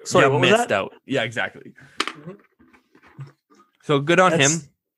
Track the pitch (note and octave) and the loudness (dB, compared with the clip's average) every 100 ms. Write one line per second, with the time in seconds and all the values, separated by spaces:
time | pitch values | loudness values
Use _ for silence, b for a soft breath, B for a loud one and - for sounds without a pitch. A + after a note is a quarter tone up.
0 | - F3+ C#3 C3 C3 A3 A#3+ G2+ F#2 - | 0 2 2 2 2 2 0 -4 -4 -12
1 | - C3 A#2 A2+ F#2+ - - - b b | -6 -4 -4 -6 -8 -10 -20 -20 b b
2 | - D3 D#3 G3+ _ _ _ _ _ _ | -10 -12 -20 -20 _ _ _ _ _ _
3 | _ - - _ _ _ _ _ - C#3 | _ -20 -20 _ _ _ _ _ -2 -2
4 | D3 E3+ F#3 D#3+ C#3 E3 - _ _ | 2 2 4 4 2 0 -8 _ _